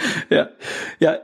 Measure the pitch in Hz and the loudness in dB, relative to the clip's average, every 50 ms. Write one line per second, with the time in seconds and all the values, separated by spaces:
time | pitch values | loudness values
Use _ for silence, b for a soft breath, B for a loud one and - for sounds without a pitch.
0 | B 233 B B B B - - - - - B B B B B B B B B | B -2 B B B B 2 2 2 0 -6 B B B B B B B B B
1 | 165 156 160 - | 2 2 2 0